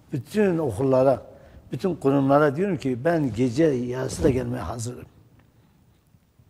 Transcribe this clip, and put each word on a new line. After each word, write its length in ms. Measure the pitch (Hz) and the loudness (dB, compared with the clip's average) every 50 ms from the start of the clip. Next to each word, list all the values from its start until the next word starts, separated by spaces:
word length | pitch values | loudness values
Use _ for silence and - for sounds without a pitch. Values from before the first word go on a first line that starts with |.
| _ _ | _ _
bütün 460 | - 139 113 - - 208 214 196 175 165 | -8 -8 -8 -4 0 0 2 2 2 0
okullara, 680 | 160 135 101 90 139 135 131 127 131 139 131 117 - - - - - - - - - - | -2 -2 -2 -2 0 2 4 6 6 4 4 2 -2 -12 -20 -20 -20 -20 -20 -20 -16 -12
bütün 240 | - 131 - 190 170 | -10 -4 -4 -4 -4
kurumlara 600 | - - 139 139 143 135 135 139 147 151 147 131 | 0 0 2 2 4 4 4 4 6 4 4 2
diyorum 220 | 151 190 208 180 123 | 0 -2 -4 -4 -4
ki, 280 | - 135 127 117 127 | -4 -4 -4 -2 -2
"Ben 280 | 165 170 165 147 131 104 | 0 0 0 -2 -2 -2
gece 300 | 98 131 127 110 135 165 | 0 -2 0 2 2 2
yarısı 600 | 160 139 123 123 123 123 127 131 - - - 160 | 2 2 0 -4 -6 -6 -6 -6 -8 -6 0 0
da 60 | 151 | 0
gelmeye 320 | 123 127 123 120 123 123 | 0 0 -2 -4 -8 -8
hazırım." 440 | - - 110 123 110 120 120 - - - _ - _ _ _ _ _ _ _ _ _ _ _ _ _ _ _ _ _ _ _ _ _ _ _ _ _ _ | -8 -8 -8 -8 -8 -10 -10 -12 -16 -20 _ -20 _ _ _ _ _ _ _ _ _ _ _ _ _ _ _ _ _ _ _ _ _ _ _ _ _ _